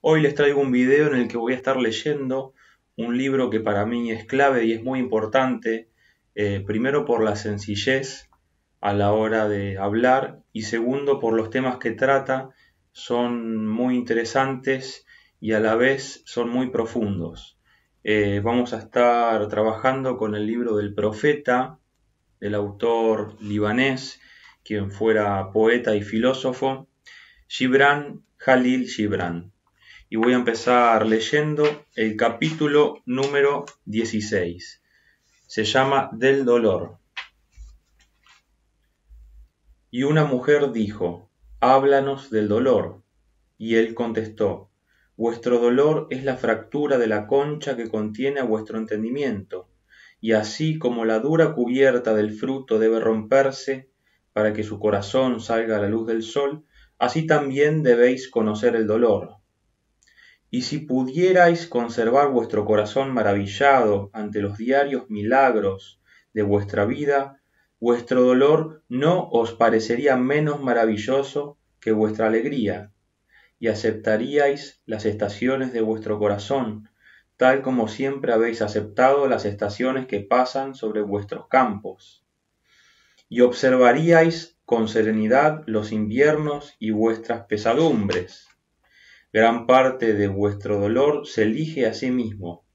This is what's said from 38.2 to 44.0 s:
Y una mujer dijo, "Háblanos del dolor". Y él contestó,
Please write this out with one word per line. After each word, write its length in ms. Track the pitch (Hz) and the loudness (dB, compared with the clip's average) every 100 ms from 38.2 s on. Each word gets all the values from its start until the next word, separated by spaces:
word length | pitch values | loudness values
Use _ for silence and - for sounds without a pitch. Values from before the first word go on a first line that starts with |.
| _ _ _ _ _ _ _ _ _ - - - - _ _ _ _ | _ _ _ _ _ _ _ _ _ -20 -20 -20 -20 _ _ _ _
Y 100 | 123 | -4
una 240 | 135 156 147 | 0 2 2
mujer 460 | 127 135 147 135 | 0 2 2 2
dijo, 580 | 117 101 - 90 85 _ _ _ - | -2 -4 -4 -6 -6 _ _ _ -2
"Háblanos 720 | 123 135 139 139 139 135 - | 4 4 6 2 2 -6 -4
del 160 | 110 104 | -2 0
dolor". 560 | 107 131 110 85 98 _ _ _ _ _ _ | 2 2 2 0 -12 _ _ _ _ _ _
Y 160 | 110 113 | 0 2
él 180 | 113 | 2
contestó, 800 | 113 | -2